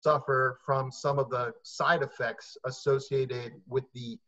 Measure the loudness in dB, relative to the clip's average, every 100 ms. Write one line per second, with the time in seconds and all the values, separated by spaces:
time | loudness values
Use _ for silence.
0 | 4 2 4 4 4 0 -2 0 0 -2
1 | 0 0 0 0 -2 -6 -16 -2 2 2
2 | 2 -2 -4 -4 -14 -8 -8 -4 0 0
3 | 2 -2 0 -4 -8 -12 -4 -4 -4 -10
4 | -10 -10